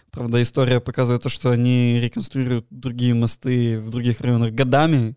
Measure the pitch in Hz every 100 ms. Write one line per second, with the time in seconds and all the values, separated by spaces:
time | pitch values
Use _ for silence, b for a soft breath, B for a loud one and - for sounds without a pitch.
0 | B - 120 120 120 - 127 123 127 127
1 | 123 120 127 - 127 120 123 123 120 120
2 | 120 - - 131 123 120 - 127 123 120
3 | 123 117 117 - 131 123 117 110 110 117
4 | 120 117 127 120 117 113 131 135 160 147
5 | 113